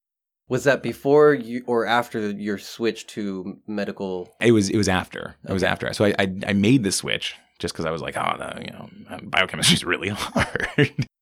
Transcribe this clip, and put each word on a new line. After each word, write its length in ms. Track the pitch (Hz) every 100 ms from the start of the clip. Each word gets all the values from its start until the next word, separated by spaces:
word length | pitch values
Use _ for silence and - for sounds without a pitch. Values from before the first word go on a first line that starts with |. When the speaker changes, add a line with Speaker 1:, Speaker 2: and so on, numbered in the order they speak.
| _ _ _ _ -
Speaker 1:
Was 160 | 127
that 180 | 139 120
before 520 | 120 113 139 147 151
you 280 | 143 117 120 123
or 180 | 117
after 460 | 101 120 120 117 104
your 260 | 101 104 98
switch 500 | - - 117 107 -
to 500 | - 101 95 92 - -
medical? 680 | 104 101 98 98 92 87 _
Speaker 2:
It 120 | 113
was, 180 | 113 98
it 60 | 110
was 100 | 95
after. 460 | 92 82 - - - -
It 60 |
was 100 | 92
Speaker 1:
Okay. 80 | 92
Speaker 2:
after. 200 | 92 -
So 140 | - 104
I, 80 | -
I, 160 | 101 92 107
I 60 |
made 280 | 101 101 135
the 80 | 98
switch 420 | - - 53 - - _ -
just 160 | 87
'cause 100 | - 80
I 40 |
was 100 | 80
like, 140 | 64 -
"Oh, 180 | - -
the, 220 | - - -
you 40 |
know, 160 | - - - - -
biochemistry 500 | - - 92 - -
is 100 | 175
really 240 | - 85 90
<laughs> 40 |
hard." 920 | 101 - - - - - - 143 - 147 _